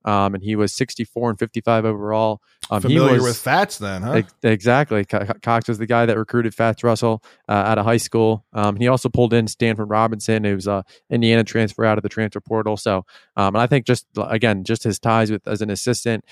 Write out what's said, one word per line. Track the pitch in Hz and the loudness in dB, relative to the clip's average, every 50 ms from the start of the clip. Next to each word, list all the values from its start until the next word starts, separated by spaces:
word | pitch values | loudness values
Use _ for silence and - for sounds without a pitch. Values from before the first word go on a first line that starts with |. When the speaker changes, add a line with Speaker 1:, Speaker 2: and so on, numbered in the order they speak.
| - | -4
Speaker 1:
Um, | 107 104 101 98 98 98 | -2 0 0 0 0 -2
and | 95 92 | -4 -4
he | 104 107 | -4 -2
was | 104 104 98 - | 0 0 -2 -2
sixty-four | - 131 - - - 113 - - 117 120 120 | -4 -6 -6 -6 -8 -10 -8 -6 -4 -4 -4
and | 107 - | -2 -4
fifty-five | 117 110 - 117 - - 117 113 110 | -6 -6 -6 -4 0 0 2 2 2
overall. | 110 107 101 101 104 107 110 113 110 107 104 _ _ _ _ - - | 0 -2 -4 -4 -4 -2 0 0 0 -2 -4 _ _ _ _ -8 -6
Um, | - 104 95 | -4 -2 0
he | 123 | 2
Speaker 2:
Familiar | 143 165 - 139 127 | 2 4 4 4 4
Speaker 1:
was | 120 127 | 4 2
Speaker 2:
with | 123 117 | 2 -2
Fats | - - 127 139 175 202 196 - - | -2 -2 0 0 0 0 0 -4 -6
then, | 104 101 95 92 92 | -8 -6 -6 -6 -4
huh? | 117 139 | -2 0
Speaker 1:
ex-, | 113 104 92 _ _ - | -2 -2 -2 _ _ 0
exactly. | 117 110 98 90 120 120 139 147 - 113 104 101 | 0 0 2 2 2 2 2 2 2 0 -2 -2
Co-, | - - 104 101 | -2 -2 -4 -4
Co-, | 101 - - - | -4 -6 -6 -2
Cox | 117 117 117 113 - | 0 0 0 0 -2
was | 117 104 | -4 -4
the | 113 | -2
guy | 107 120 117 117 | 0 2 2 2
that | 113 107 107 | 2 2 0
recruited | 110 - - 120 117 113 - | -2 -2 -2 -2 0 0 -2
Fats | - 117 113 110 - - | 0 0 0 0 0 0
Russell, | 120 113 107 - 117 113 107 - - - _ _ - | 0 0 2 0 0 -2 -2 -6 -12 -20 _ _ -2
uh, | 104 | 0
out | 101 98 104 110 107 | 0 2 2 0 2
of | 101 | 2
high | 113 117 | 2 2
school. | 117 - - - 113 113 110 110 107 - _ - | 0 0 -2 0 2 2 2 0 -2 -4 _ -4
Um, | 113 104 104 101 | -2 0 0 0
he | 101 120 123 | 0 2 2
also | 131 127 - 131 | 2 2 0 0
pulled | - - 123 117 117 | 0 2 2 4 4
in | 117 113 | 2 0
Stanford | 110 - - 120 113 113 110 107 104 | 0 -2 -2 -2 0 0 -2 -4 -2
Robinson, | 107 110 113 113 113 104 - - 110 110 107 | 0 2 2 0 0 -2 -2 -2 0 0 0
who's | 104 101 95 92 | 0 -2 -2 -2
a | 101 101 98 92 - - _ _ - | -2 -2 -2 -4 -6 -14 _ _ -4
Indiana | - 120 117 113 113 113 110 | -2 0 2 4 4 4 2
transfer | - - 117 113 104 - - 113 | 2 0 0 0 0 0 0 0
out | 110 107 107 | 2 2 2
of | - | 0
the | 104 | -2
transfer | - - 110 104 - 101 | -2 -2 -4 -4 -6 -8
portal. | - - 113 110 107 107 107 | -6 -4 -4 -2 -2 -2 -4
So, | 104 - 113 101 92 95 - - - _ _ _ | -4 -2 -2 -2 -2 -2 -6 -14 -20 _ _ _
um, | - 101 98 98 | -2 0 0 2
and | 110 120 | 2 2
I | 123 | 2
think | 147 135 113 | 2 0 2
just, | - 123 - - _ - | 0 0 -2 -2 _ -8
again, | - 101 - 113 110 104 117 104 98 92 | -6 -4 -2 -2 0 2 2 0 0 -2
just | - 113 110 - | -2 -4 -2 -2
his | 113 98 - | -4 -4 -2
ties | - 117 113 113 110 107 | 0 2 2 2 2 2
with, | 110 101 - | 0 -4 -4
as | - 107 98 107 | -4 -6 -4 -4
an | 104 | -4
assistant, | 101 92 - 127 120 - - 120 113 107 - _ | -4 -4 -2 -2 -2 -2 -2 -4 -4 -4 -6 _